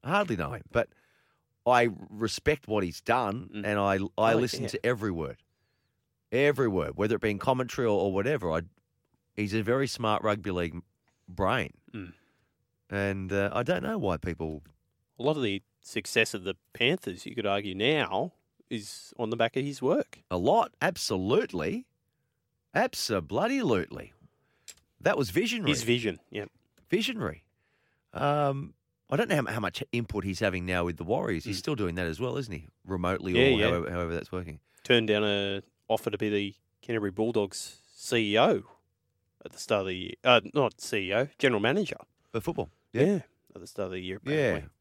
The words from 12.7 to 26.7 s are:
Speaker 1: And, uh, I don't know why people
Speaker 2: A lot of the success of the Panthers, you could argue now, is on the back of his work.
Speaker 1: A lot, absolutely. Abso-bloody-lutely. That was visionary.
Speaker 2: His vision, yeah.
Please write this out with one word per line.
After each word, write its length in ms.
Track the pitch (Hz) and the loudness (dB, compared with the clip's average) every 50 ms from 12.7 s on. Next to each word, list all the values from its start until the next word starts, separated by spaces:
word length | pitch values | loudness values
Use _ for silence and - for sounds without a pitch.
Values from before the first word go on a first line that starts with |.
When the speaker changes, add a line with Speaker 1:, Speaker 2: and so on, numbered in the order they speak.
| _ _ _ _ | _ _ _ _
Speaker 1:
And, 440 | 101 101 98 98 98 98 95 92 98 | -4 -2 0 0 0 -2 -2 -2 0
uh, 160 | 98 98 101 - | 2 0 2 0
I 100 | 95 - | -2 0
don't 200 | - 180 180 180 | 0 -2 -2 -2
know 140 | 208 226 208 | -4 -4 -2
why 180 | 139 98 87 | 0 0 -2
people 480 | 78 - 90 82 - 82 80 78 76 - - _ _ _ _ _ _ _ _ _ _ | -2 -2 -6 -6 -4 -6 -6 -6 -8 -12 -18 _ _ _ _ _ _ _ _ _ _
Speaker 2:
A 40 | 117 | 0
lot 120 | 139 156 | 0 0
of 80 | 156 127 | 2 0
the 180 | 107 98 98 _ _ _ _ | 0 0 -2 _ _ _ _
success 520 | _ - - 117 101 - - 117 110 - - | _ -6 -6 -6 -6 0 2 2 2 2 0
of 120 | 104 90 | -6 -6
the 100 | 95 95 _ _ _ | -6 -8 _ _ _
Panthers, 540 | _ - 120 123 151 - - - 90 90 - | _ 0 2 2 2 2 -2 -8 -10 -8 -12
you 100 | - - | -10 -8
could 100 | 120 104 | -4 -2
argue 300 | 101 98 101 101 104 92 | 0 0 0 -2 -4 -4
now, 560 | 95 107 127 156 151 131 - 95 101 135 180 _ _ _ _ _ _ _ _ | 0 0 2 2 2 0 0 0 -2 -2 -4 _ _ _ _ _ _ _ _
is 440 | - 117 104 104 - - - - - - | -8 -8 -8 -10 -16 -16 -18 -20 -8 -6
on 100 | 120 107 | -4 -4
the 60 | 113 | 0
back 220 | 117 117 113 - 131 | 2 2 2 2 -2
of 80 | 135 | -4
his 160 | 143 139 - | -4 -6 -2
work. 380 | 123 131 175 294 - _ - - _ _ | 0 2 2 2 0 _ -8 -20 _ _
Speaker 1:
A 60 | - 90 | -2 0
lot, 340 | 90 120 180 226 - - _ _ | 2 4 4 4 4 0 _ _
absolutely. 1040 | - 170 180 - - - 110 95 92 98 123 190 - - - 87 78 87 180 240 262 _ _ _ _ _ _ _ _ _ _ _ _ _ _ _ _ _ _ 170 226 262 | -2 -2 -2 -2 -4 -4 -2 -2 0 2 2 2 2 0 -4 -4 -2 -2 -4 -4 -8 _ _ _ _ _ _ _ _ _ _ _ _ _ _ _ _ _ _ 0 0 0
Abso-bloody-lutely. 1300 | - - - - 113 95 85 71 98 120 175 233 269 277 240 160 117 95 85 - - - - - _ _ _ - _ _ _ _ _ _ _ - - _ _ _ _ _ | 0 -4 -4 0 0 0 0 0 -2 0 0 2 0 0 2 2 2 2 2 -2 -8 -14 -14 -14 _ _ _ -20 _ _ _ _ _ _ _ -20 -20 _ _ _ _ _
That 160 | - 196 - - | 0 0 2 2
was 120 | 139 - | 0 0
visionary. 420 | - - 233 226 233 233 196 - | 2 0 0 0 0 -2 0 0
Speaker 2:
His 120 | 147 127 113 | 0 0 2
vision, 360 | 113 120 123 117 107 87 - _ _ | 2 2 2 2 -2 -4 -4 _ _
yeah. 140 | - 101 104 - _ _ _ _ | -8 -8 -8 -8 _ _ _ _